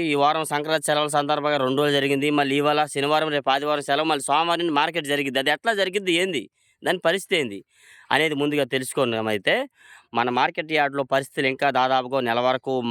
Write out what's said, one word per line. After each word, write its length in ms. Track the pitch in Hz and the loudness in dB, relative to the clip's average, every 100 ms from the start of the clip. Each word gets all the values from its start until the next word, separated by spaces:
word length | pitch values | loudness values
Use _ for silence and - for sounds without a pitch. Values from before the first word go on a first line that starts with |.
| 165 | 0
ఈ 80 | |
వారం 300 | 143 143 160 | 2 2 2
సంక్రాంతి 440 | 151 147 151 160 156 | -2 -4 0 -2 0
సెలవుల 220 | 147 151 | 0 0
సందర్భంగా 480 | 147 143 147 147 147 | 0 0 0 0 0
రెండు 220 | 127 135 | 0 2
రోజులు 160 | 147 143 | 2 2
జరిగింది. 340 | 139 139 147 | 0 0 0
మళ్ళీ 260 | 147 139 143 | 0 2 2
ఇవాళ 260 | 147 147 151 | 2 0 0
శనివారం, 440 | 143 139 151 156 | -2 0 0 0
రేపు 200 | 147 135 | -2 0
ఆదివారం 360 | 139 147 147 143 | 0 0 -2 0
సెలవు, 200 | 143 160 | 0 0
మళ్ళీ 140 | 147 | 0
సోమవారం 380 | 131 143 170 170 | 0 0 2 0
నుండి 140 | 170 143 | 0 0
మార్కెట్ 300 | 160 165 143 | 0 -2 -2
జరిగింది. 280 | 143 139 131 | -2 0 0
అది 120 | 135 | 0
ఎట్లా 220 | 151 233 | 0 0
జరిగింది, 400 | 208 185 190 190 | 0 0 -2 0
ఏంది 300 | 170 190 147 95 _ _ _ | 0 0 -4 -8 _ _ _
దాని 180 | 147 165 | -2 0
పరిస్థితి 360 | 165 185 - 180 | 0 0 0 -2
ఏంది 240 | 123 98 - _ - - - | -2 -8 -16 _ -20 -14 0
అనేది 240 | 131 156 | 2 2
ముందుగా 300 | 143 147 147 | 0 0 0
తెలుసుకున్నామైతే, 920 | 131 135 131 - 123 113 110 107 147 214 269 _ - - _ | 0 -2 -2 0 0 0 -2 -2 0 0 -2 _ -20 -20 _
మన 140 | 117 123 | -2 0
మార్కెట్ 400 | 123 151 175 156 | 2 0 -2 -2
యార్డులో 300 | 156 143 139 | 0 0 -2
పరిస్థితులు 440 | 131 135 135 - 135 | -2 -2 -2 -2 -2
ఇంకా 200 | 135 143 | 0 0
దాదాపుగా 480 | 127 131 131 123 135 | 2 2 2 0 -2
నెల 200 | 120 117 | 0 2
వరకు 320 | 127 131 - 131 120 | 2 0 -2 -2 -2